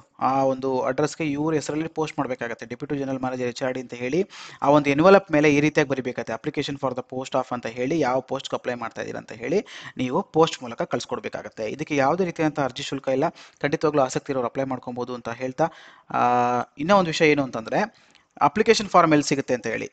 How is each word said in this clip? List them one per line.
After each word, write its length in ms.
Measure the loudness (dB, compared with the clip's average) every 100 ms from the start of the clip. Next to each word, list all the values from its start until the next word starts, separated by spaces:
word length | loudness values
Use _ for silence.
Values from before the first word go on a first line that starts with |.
| -16 -4
ಆ 240 | 0 2
ಒಂದು 360 | 2 0 -2 -2
ಅಡ್ರೆಸ್‌ಗೆ 520 | -2 0 -2 -2 -4
ಇವ್ರ 220 | -2 -2
ಹೆಸರಲ್ಲಿ 340 | -2 -2 -6 -4
ಪೋಸ್ಟ್ 320 | -4 -4 -2
ಮಾಡ್ಬೇಕಾಗತ್ತೆ. 460 | -4 -4 -6 -8
ಡೆಪ್ಯೂಟಿ 320 | -12 -10 -6 -4
ಜನರಲ್ 220 | -4 -4
ಮ್ಯಾನೇಜರ್ 280 | -4 -4 -4
ಎಚ್ 160 | -4
ಆರ್ 100 | -4
ಡಿ 60 | -6
ಅಂತ 140 | -10
ಹೇಳಿ 360 | -8 -2 -2 -2 -8 -18 -2
ಆ 80 | 4
ಒಂದು 200 | 6 6
ಎನ್ವಲಪ್ 420 | 6 8 8 6
ಮೇಲೆ 240 | 4 6
ಈ 40 | 6
ರೀತಿಯಾಗಿ 300 | 4 2 0
ಬರಿಬೇಕಾಗತ್ತೆ. 440 | 0 -4 -6 -6
application 520 | -6 -6 -6 -6 -4
for 160 | -4 -4
the 160 | -8 -10
post 240 | -4 -4
of 60 | -2
ಅಂತ 140 | -6
ಹೇಳಿ 340 | -6 -4 0 2
ಯಾವ 220 | 2 0
ಪೋಸ್ಟ್‌ಗೆ 340 | -2 -6 -6
ಅಪ್ಲೈ 180 | -6 -4
ಮಾಡ್ತಾ 280 | -6 -6 -8
ಇದ್ದೀರಾ 160 | -8 -10
ಅಂತ 140 | -12
ಹೇಳಿ 340 | -10 -2 -2 -4 -12 -12 -6
ನೀವು 260 | -2 -2
ಪೋಸ್ಟ್ 380 | 0 4 4 2
ಮೂಲಕ 200 | -10 -8
ಕಳ್ಸ್ಕೊಡ್ಬೇಕಾಗತ್ತೆ. 880 | -4 -4 -4 -6 -6 -10 -12 -8 -8
ಇದಕ್ಕೆ 260 | -6 -4
ಯಾವುದೇ 300 | 0 2 2
ರೀತಿಯಾದಂಥ 340 | -2 -2 -2 0
ಅರ್ಜಿ 240 | -4 -4
ಶುಲ್ಕ 240 | -8 -6 -2
ಇಲ್ಲ. 220 | 0 0 -4 -20 _
ಖಂಡಿತವಾಗ್ಲೂ 400 | -2 0 2 2
ಆಸಕ್ತಿ 300 | 2 0 -4
ಇರೋರು 160 | -4 -2
ಅಪ್ಲೈ 160 | -4
ಮಾಡ್ಕೊಬೋದು 520 | -4 -6 -8 -8 -8
ಅಂತ 140 | -8 -8
ಹೇಳ್ತಾ, 380 | -6 -6 -2 -2 -4 -20 -20 -4
ಆ, 80 | 2 4 4 2 0 -4 -4
ಇನ್ನೂ 180 | 2
ಒಂದು 120 | 4 4
ವಿಷಯ 240 | 2 4
ಏನು 120 | 4
ಅಂತಂದ್ರೆ 680 | 0 -4 -4 -2 -2 _ _ _ _ 0
ಅಪ್ಲಿಕೇಶನ್ 480 | 2 4 2 2 4
ಫಾರ್ಮ್ 240 | 4 6
ಎಲ್ಲಿ 100 | 4
ಸಿಗುತ್ತೆ 300 | 4 0 -2
ಅಂತ 140 | -2 -2
ಹೇಳಿ. 220 | -6 -6